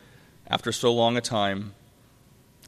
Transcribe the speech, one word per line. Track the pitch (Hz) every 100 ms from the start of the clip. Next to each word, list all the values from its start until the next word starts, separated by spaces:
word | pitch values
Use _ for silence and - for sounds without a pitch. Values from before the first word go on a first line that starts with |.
| - - - - -
after | - 117
so | - 123
long | 117 117 120
a |
time, | - 113 101 98 101 95 - _ - - - - _ _